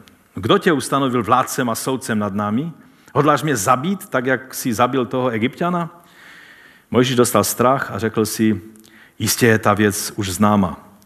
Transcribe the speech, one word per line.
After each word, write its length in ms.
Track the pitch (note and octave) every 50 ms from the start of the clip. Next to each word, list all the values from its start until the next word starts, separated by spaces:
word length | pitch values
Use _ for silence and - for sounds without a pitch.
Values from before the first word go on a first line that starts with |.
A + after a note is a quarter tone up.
| - - _ _ _ _ _
„Kdo 220 | - G2 A#2 F#3 G3+
tě 140 | - F#3+
ustanovil 520 | D#3+ C3 A#2 - D3+ C#3 C#3 C3 A#2+ B2 A2
vládcem 460 | - B2+ B2 C3 - - - C3 A#2+
a 60 | A2+
soudcem 440 | - - C#3+ C3+ B2+ - - A#2 G#2+
nad 140 | G#2 G2+ G2
námi? 380 | G#2 G#2 G#2 G#2+ A#2+ D#3 E3 - - - - _ _ _ - -
Hodláš 300 | D3+ C#3 D3+ D3 C#3 D3
mě 120 | D#3+ C#3
zabít, 540 | A2+ F#2+ C3 B2+ B2+ C3+ F#3 G3+ - - -
tak 160 | - C3 B2
jak 280 | C3 C3 A#2+ - - -
jsi 200 | - - C3 A2+
zabil 320 | G2+ B2 B2 C3+ C3+ B2
toho 240 | A2 C3+ B2+ B2+ B2+
Egypťana?“ 720 | A2+ A2 A2 C3 - - E3 F3 F3+ F3 E3+ E3 - - _ _ _ - - - - - - - - - - - - _ _ _
Mojžíš 240 | - A#2 B2+ B2+ C3
dostal 280 | A#2+ B2 - - G#2+ G#2
strach 480 | - - - A#2+ B2 C3+ C3+ - -
a 80 | A#2+ -
řekl 260 | A2+ G#2+ - A#2 G#2+
si: 360 | G#2+ - - A2 A2 G#2+ F#2+ - - - - - - - - - _ _ -
„Jistě 280 | A2+ G#2 - - B2+ A#2
je 120 | A2 G#2+
ta 140 | - G#2+ G#2
věc 400 | G2 G#2+ G#2 G2 - - - -
už 160 | - G#2 F#2
známa.“ 460 | F2+ F2+ G#2+ G#2 G#2 G2+ F#2+ E2+ - - - - - _ _